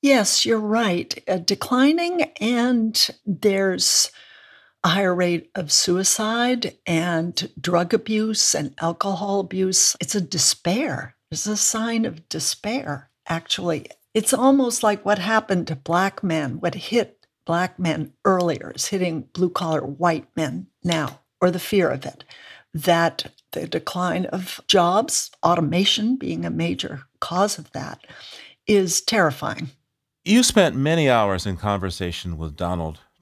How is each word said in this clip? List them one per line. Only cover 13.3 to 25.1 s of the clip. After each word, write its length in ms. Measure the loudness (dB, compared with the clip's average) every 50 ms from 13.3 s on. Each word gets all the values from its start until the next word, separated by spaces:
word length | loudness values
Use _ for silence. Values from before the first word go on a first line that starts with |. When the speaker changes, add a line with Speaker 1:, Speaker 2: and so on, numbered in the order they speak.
| -6 -6 -4 -4 -6 -4 -2 -2 -2 -2 -4 -10 -20 _ _ _ _
Speaker 1:
It's 180 | -2 0 2 0
almost 500 | 4 4 6 6 6 4 2 0 0 2
like 220 | 2 2 2 2
what 140 | 0 0 0
happened 480 | 2 0 0 0 2 2 -2 -2 0
to 100 | -2 -6
black 480 | -8 -4 0 0 2 2 0 -2 -2 -4
men, 360 | -2 0 0 -2 -4 -6 -4
what 140 | -4 -4 -4
hit 500 | -4 -8 -2 0 0 0 0 _ _ _ _ _ _ _
black 340 | -2 0 0 0 -2 -4 -2
men 340 | -2 -2 0 -2 -4 -8 _ _ _
earlier 480 | 2 4 4 4 2 0 -2 -6 -12 -8
is 120 | -8 -6
hitting 420 | -4 -2 -2 -2 0 -2 -4 -8 _ _
blue-collar 480 | 0 0 0 0 -2 -2 0 0 -2 -2
white 460 | -4 -6 0 0 0 0 0 -6 _ _
men 340 | -4 -4 -4 -4 -6 -10 -12 _ _ _
now, 380 | -2 0 0 -2 -4 -6 -12 _ _ _ _ 0
or 80 | 0
the 80 | 0 0
fear 320 | -6 0 2 2 2 2
of 140 | 0 -2 -6
it, 200 | -10 -12 -12 -18 _ -20 -20 -20 -20 -20 -20 _ _ _
that 520 | -4 2 2 4 4 4 2 0 -2 -12 -12 _ _ _ _ -10
the 140 | -8 -8
decline 600 | -6 -6 -6 -6 -6 -6 -4 -2 -2 -2 -2 -4
of 340 | -4 -4 -6 -8 -8 -12 -14 -4
jobs, 640 | _ 2 4 4 4 2 2 0 0